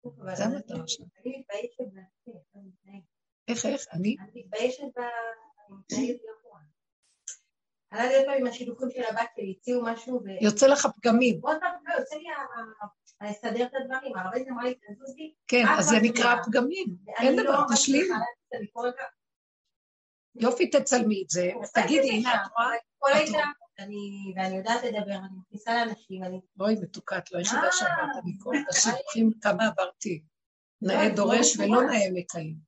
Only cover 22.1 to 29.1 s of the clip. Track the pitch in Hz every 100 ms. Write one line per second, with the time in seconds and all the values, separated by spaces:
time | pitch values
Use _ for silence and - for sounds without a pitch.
22.1 | 220 247 226 - 233 240 233 _ _ 269
23.1 | 294 311 302 294 285 - - 196 208 202
24.1 | 196 196 180 190 190 208 240 247 208 196
25.1 | 196 190 185 - 202 - 233 226 214 _
26.1 | 190 185 185 _ - 202 220 175 - -
27.1 | 185 - 175 180 247 - - 719 698 -
28.1 | 247 170 - 247 302 294 - 226 - -